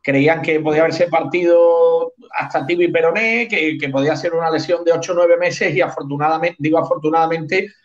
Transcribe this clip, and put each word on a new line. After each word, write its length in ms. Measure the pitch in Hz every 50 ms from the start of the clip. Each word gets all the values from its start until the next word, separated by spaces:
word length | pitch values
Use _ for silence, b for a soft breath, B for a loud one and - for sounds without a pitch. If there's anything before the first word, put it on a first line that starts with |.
Creían 400 | _ 143 139 139 143 156 165 160
que 200 | - 170 160 156
podía 220 | 151 156 151 156 165
haberse 240 | 160 160 - 175
partido 1040 | 170 156 165 160 139 175 180 175 170 170 170 170 170 170 170 165 165 165 165 165 165 _ _ - -
hasta 340 | - - - - - 160 143
tibia 220 | 139 175 175 175
y 40 | 165
peroné, 580 | 156 165 165 165 170 208 226 226 226 240 233 226
que, 280 | 208 175 156 156 147
que 120 | 139 143 139
podía 260 | 135 135 139 151 156
ser 180 | - - 175 165
una 160 | 165 165 165
lesión 360 | 160 151 - - 175 170 170
de 80 | 165 165
ocho 180 | 165 - -
o 40 | 180
nueve 200 | 175 175 170 170
meses 400 | 170 - 262 - - 208 180 147
y 60 | 175
afortunadamente, 760 | 165 - - 160 147 143 143 143 147 156 160 160 165 175 175
digo 220 | _ 143 156 160 160
afortunadamente, 880 | 156 - 175 170 151 156 160 165 160 165 165 165 156 147 190 190 208 208 B B